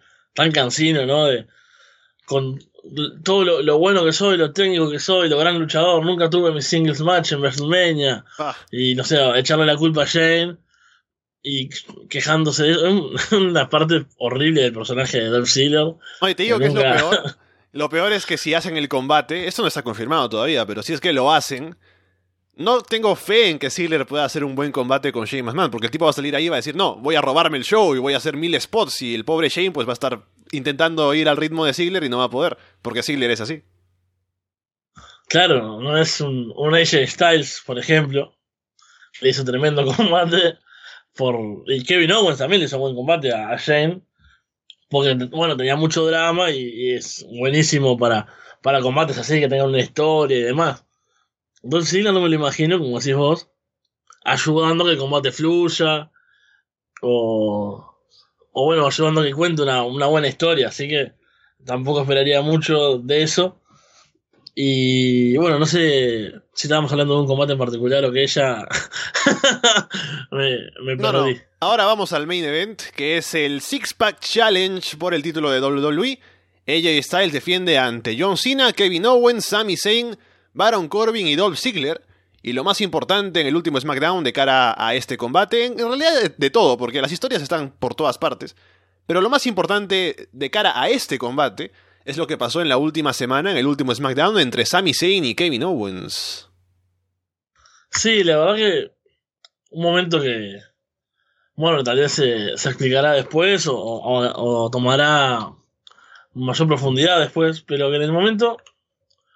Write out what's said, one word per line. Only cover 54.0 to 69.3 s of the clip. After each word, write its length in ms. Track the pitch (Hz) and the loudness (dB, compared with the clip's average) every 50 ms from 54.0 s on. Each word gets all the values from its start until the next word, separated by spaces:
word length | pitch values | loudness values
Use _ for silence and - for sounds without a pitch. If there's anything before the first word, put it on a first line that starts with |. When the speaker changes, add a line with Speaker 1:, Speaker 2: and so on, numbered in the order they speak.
| _ _ - _ _ | _ _ -20 _ _
Speaker 1:
ayudando 600 | 123 131 131 131 156 151 160 160 160 165 165 175 | -2 -2 0 0 0 2 2 2 2 2 2 2
a 20 | |
que 60 | 175 | 2
el 60 | 165 135 | 2 0
combate 340 | 135 139 143 143 135 131 | 0 0 0 0 0 -2
fluya. 800 | - - 151 165 170 175 175 165 - - 165 156 156 151 151 - _ _ _ _ _ _ _ _ _ _ _ _ _ _ _ _ _ - | -4 -2 0 0 2 2 2 0 0 0 0 0 0 -2 -4 -10 _ _ _ _ _ _ _ _ _ _ _ _ _ _ _ _ _ -6
O, 840 | - 123 123 120 113 113 110 107 107 107 104 104 101 104 101 101 - - _ _ _ _ _ _ _ _ _ _ _ _ | -2 0 0 2 0 0 0 0 0 0 -2 -2 -4 -6 -8 -12 -16 -20 _ _ _ _ _ _ _ _ _ _ _ _
o 120 | _ 135 139 | _ 0 2
bueno, 220 | 156 165 160 147 | 2 4 2 2
ayudando 360 | 139 135 - 156 156 156 156 | 2 2 2 0 2 2 2
a 20 | 156 | 0
que 100 | 143 139 | 0 0
cuente 280 | 151 170 175 165 156 | 0 0 0 0 0
una, 200 | 143 139 131 127 | 0 0 0 0
una 240 | 120 123 127 143 139 | -2 -2 -2 0 0
buena 220 | 143 156 156 147 135 | 2 2 2 2 0
historia. 400 | - - 165 165 165 139 123 107 | -2 0 0 2 2 2 0 -2
Así 180 | - - 143 | -2 -8 -6
que 280 | 143 151 147 131 110 - _ _ _ _ _ _ _ _ _ _ | -4 -2 -4 -4 -4 -8 _ _ _ _ _ _ _ _ _ _
tampoco 380 | 127 123 127 127 139 147 147 | -8 -6 -4 -2 -2 -2 -2
esperaría 380 | 139 139 139 135 139 143 143 139 | 0 2 2 2 4 4 2 2
mucho 560 | 143 151 160 160 156 - 156 151 147 143 131 123 | 2 2 2 2 2 2 2 2 2 2 0 0
de 240 | 120 131 143 151 156 | 0 0 0 2 2
eso. 360 | 156 - - 180 185 - _ _ _ _ _ _ _ _ _ _ _ _ _ _ _ _ _ _ - _ - | 2 2 0 0 0 -2 _ _ _ _ _ _ _ _ _ _ _ _ _ _ _ _ _ _ -14 _ -2
Y, 800 | 139 139 135 131 127 127 127 127 127 127 123 123 123 123 123 | 0 0 2 2 2 2 2 2 2 2 2 2 2 2 2
bueno, 220 | 147 170 170 151 143 | 2 2 2 2 2
no 80 | 156 | 2
sé 680 | 156 165 175 165 156 143 135 127 120 117 113 104 87 - - _ _ _ | 2 2 2 2 2 2 2 2 0 -2 -4 -6 -8 -12 -18 _ _ _
si 120 | - - | -8 -4
estábamos 240 | 143 151 156 151 131 | -2 0 0 0 0
hablando 240 | 147 143 143 143 143 | 0 0 2 2 2
de 60 | 147 | 2
un 60 | 143 | 2
combate 260 | 135 135 135 143 139 | 2 2 0 0 0
en 60 | 139 135 | 0 -2
particular 440 | 127 120 120 117 120 123 135 139 139 | -2 -4 -2 -2 0 0 2 2 2
o 40 | 127 | 0
que 120 | 123 131 | 0 0
ella 440 | 139 135 - 151 139 131 120 107 101 | 0 0 0 0 0 0 -2 -4 -6
<laughs> 1600 | - - - - - - - - - - - - 277 | -6 -6 -6 -6 -8 -10 -10 -10 -6 -4 0 2 2